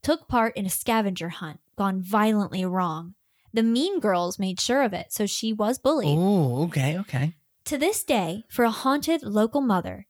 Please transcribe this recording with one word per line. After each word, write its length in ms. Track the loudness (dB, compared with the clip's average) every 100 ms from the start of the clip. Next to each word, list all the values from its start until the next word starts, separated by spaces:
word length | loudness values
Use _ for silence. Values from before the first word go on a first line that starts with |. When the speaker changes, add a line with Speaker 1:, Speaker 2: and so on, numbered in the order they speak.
Speaker 1:
took 240 | -2 -2 0
part 280 | 0 0 -2
in 120 | -4
a 20 |
scavenger 600 | -4 0 0 0 -4 -6
hunt 300 | -8 -12 -14 _ -4
gone 240 | -2 -2
violently 600 | 0 2 4 2 0 -2
wrong. 500 | -2 0 -2 -4 -10 -18 _ _ _
The 100 | 0
mean 380 | 2 2 0 0
girls 400 | 2 2 0 -2
made 220 | -4 -2
sure 200 | 0 2
of 100 | 2
it, 140 | -2 -6
so 140 | -4 -2
she 260 | -2 -4
was 260 | -2 -2 0
bullied. 400 | 2 2 2 4
Speaker 2:
Ooh, 460 | 4 4 4 2 0
okay, 320 | 0 0 -2
okay. 340 | -4 -2 -2 -4 _ _ -6
Speaker 1:
To 120 | 0
this 240 | 0 0
day, 420 | 0 0 0 -4 -6
for 160 | 0
a 60 | 0
haunted 520 | 2 0 0 2 0
local 360 | 0 2 2 2
mother, 480 | 2 2 0 -8 -16